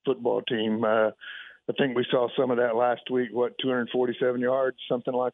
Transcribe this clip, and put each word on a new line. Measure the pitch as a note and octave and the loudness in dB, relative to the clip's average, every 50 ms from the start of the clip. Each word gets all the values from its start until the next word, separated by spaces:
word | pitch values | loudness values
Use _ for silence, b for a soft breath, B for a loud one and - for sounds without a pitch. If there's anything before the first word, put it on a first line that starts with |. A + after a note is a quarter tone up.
| _ | _
football | C#3 C3 A#2+ A#2+ A#2 A2 A2+ | -2 -2 0 0 0 0 0
team. | A2 - B2 A2 G#2+ A2 G#2+ A2+ A#2 | -2 -2 -2 -2 0 0 0 0 2
Uh, | G#2+ A2+ A2+ A2 G#2+ - B B B B B B B B B B - | 2 2 4 2 2 0 B B B B B B B B B B -6
I | - - | -2 0
think | C#3+ C3+ A#2+ | 0 0 2
we | B2 B2 - | 0 0 2
saw | D3+ C3 A#2+ A2 - - | 2 0 0 0 0 0
some | C3+ B2 | 0 2
of | B2 A#2 | 2 2
that | B2 A#2+ A2 | 2 2 2
last | A#2 B2 B2 A#2 - - - | 2 2 2 0 -2 -4 -2
week, | B2+ B2+ B2 A2 | -2 -2 -2 0
what, | G#2 A#2+ B2 A2+ - - | 0 -2 -2 -2 -2 -4
two | - C3 | -2 0
hundred | B2+ B2 A#2 A#2 - | 0 0 -2 0 0
forty-seven | B2+ B2+ B2 A2+ - C3+ B2+ B2 B2 | 0 0 0 0 0 0 0 0 0
yards, | B2 B2 C3 C3+ C3+ C3 B2+ - - - | 0 0 2 2 0 0 -2 -4 -4 -4
something | C3 B2 - C#3 B2+ | -4 -2 -2 -2 -2
like | B2 B2 B2 | -2 -2 -2